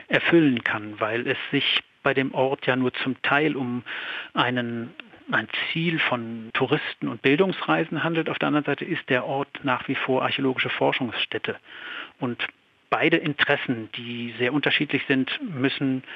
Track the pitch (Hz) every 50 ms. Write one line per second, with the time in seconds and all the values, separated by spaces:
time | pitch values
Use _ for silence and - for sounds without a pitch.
0 | - - - - - - 175 170 160 143 123 117 - - 117 110 104 107 104 104
1 | 113 107 113 117 120 135 127 - - - - 139 - - - - - _ _ _
2 | - 139 131 135 131 131 - 131 131 131 139 - - - 127 127 127 127 - -
3 | - 135 123 - - - 139 143 156 151 - 131 131 123 123 123 - - - -
4 | - - - - - - - - 135 123 123 123 120 120 117 117 117 135 180 -
5 | - - - - - - - - 113 - - - - - - 165 165 175 160 151
6 | - - 127 120 117 113 117 113 113 113 - - 135 123 147 156 - - - -
7 | - 139 123 113 - 135 139 151 196 190 - - - - 156 165 165 - - 151
8 | 143 165 165 160 156 151 147 - 151 147 143 151 143 - 139 - - - 165 -
9 | - - 135 123 - 156 139 139 139 - - - - 135 127 120 - - 135 -
10 | - - 127 131 135 127 - - 135 131 127 - - 123 - - 135 143 143 -
11 | 135 113 104 - - - - 110 - - 104 - - - - - - - - -
12 | - - - - 139 123 120 - - - - _ _ _ _ _ _ - 120 113
13 | 127 165 165 165 - 156 139 - - - 143 139 - - 127 113 110 107 - 123
14 | 120 120 120 117 120 117 110 113 123 123 139 147 135 143 - - 147 143 - 131
15 | - - 135 131 131 - - - 285 226 160 127 131 139 - - 143 135 131 131
16 | - - -